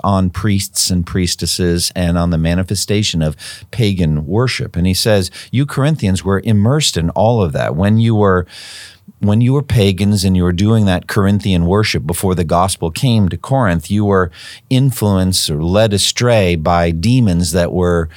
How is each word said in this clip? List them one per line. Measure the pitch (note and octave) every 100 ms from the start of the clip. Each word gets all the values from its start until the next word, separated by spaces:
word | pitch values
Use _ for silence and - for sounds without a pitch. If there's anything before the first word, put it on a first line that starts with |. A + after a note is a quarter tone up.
| G2
on | F#2+ F#2
priests | - G#2+ G2 - - -
and | F2+ D#2+
priestesses | F#2+ F2 - E2+ - F2 F2 - F#2
and | F2 F2
on | F2
the | D#2+
manifestation | E2 F2 F#2 - - G#2 G#2 E2
of | D#2 - - - -
pagan | - G#2 F#2 D#2+ D2+ D2
worship. | G#2+ B2 - A2+ E2+
And | F#2
he |
says, | F#2 A2+ G#2 F2+ - -
You | A#2 C#3+
Corinthians | C#3 C#3+ D#3 G2 F#2
were | F#2+ G2 A2+
immersed | G#2 A2 D3+ - E2+
in | E2
all | - A2 A#2
of | E2+
that. | C2 A1+ D2+
When | G2+ A2
you | A2+ G#2+
were | G2+ F2+ F2 - - - - - - -
when | G#2 A2
you | B2
were | C#3+
pagans | - A2 G2 F#2 G#2 G#2
and | F#2+ F#2
you |
were | F2+
doing | F2 G#2 A2+ G2+
that | F2 -
Corinthian | G#2+ G2 G2+ - F2 E2+
worship | G#2 G#2+ E2+ D#2
before | E2+ F#2+
the | F2+
gospel | D#2+ F2 F#2+ - E2
came | - C3 A2 F#2
to | E2+
Corinth, | - C3+ G#2 E2+ -
you | G#2 G#2
were | F#2+ F2 - - - -
influenced | C3 C#3 - G#2 F#2+ F#2 F2+ -
or | D2+
led | E2+ G2+ A2
astray | G2+ - - B2 A2 F2+ E2
by | E2+ E2+ E2+
demons | E2 G#2+ B2+ G#2+ E2+ E2+
that | F2+ E2+
were, | F2+ F2 E2+ D#2+